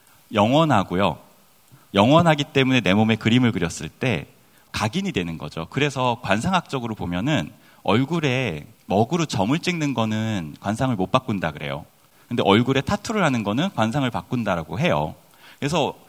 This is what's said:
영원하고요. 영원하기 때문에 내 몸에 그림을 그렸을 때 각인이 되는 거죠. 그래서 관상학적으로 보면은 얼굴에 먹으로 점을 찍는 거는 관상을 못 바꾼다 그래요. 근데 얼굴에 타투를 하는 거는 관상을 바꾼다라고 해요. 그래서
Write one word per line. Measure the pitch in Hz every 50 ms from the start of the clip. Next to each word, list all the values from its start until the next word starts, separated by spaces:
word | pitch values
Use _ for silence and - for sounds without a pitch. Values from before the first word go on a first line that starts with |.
| _ _ _ _ _ - -
영원하고요. | 104 101 117 131 151 165 151 127 101 90 - 90 90 101 87 - - - - _ _ _ _ _ _ _ _ - - _ _ -
영원하기 | 98 104 127 151 165 170 165 156 147 139
때문에 | - - 139 131 131 131 127
내 | 98 92 95
몸에 | 107 110 110 113
그림을 | 107 - 113 113 127 127 117
그렸을 | 98 92 85 82 - - 80 78
때 | - - - 131 104 73 - - _ _ _ _ _ _ _ _
각인이 | - - 107 110 120 190 196 190
되는 | - 95 87 85 82
거죠. | 73 73 73 - 82 82 -
그래서 | - 127 147 147 131 135 127 123 117 - -
관상학적으로 | - 98 110 120 175 190 175 - - - 131 117 113 107
보면은 | - 90 87 87 87 107 147 156 110 76 - - - _ - - _ -
얼굴에 | - 98 120 139 139 175 170 151 135 123 131 131 104 80 73 71 - - _ _
먹으로 | - - 101 117 - 165 175 160
점을 | - - 104 95 110 143
찍는 | 175 - 185 175 165 151 143 123
거는 | 120 110 110 110 110 110 110 107 95 82 73 71 -
관상을 | - 98 107 113 135 131 120
못 | 92 92 -
바꾼다 | - 131 - - 107 92 85 82
그래요. | 76 73 73 71 69 76 - - _ _ _ _ _ _ _
근데 | - 120 - -
얼굴에 | 98 98 113 123 131 131 131
타투를 | - - 208 208 - - 320 - 180
하는 | 147 127 117 101
거는 | 98 - 131 175 202 -
관상을 | - 110 113 113 147 135 123
바꾼다라고 | - 90 - - 127 120 110 101 92 85 78 - 80 107
해요. | 165 170 92 73 82 90 - - _ _ _ - - - - -
그래서 | 135 143 170 165 131 95 - - -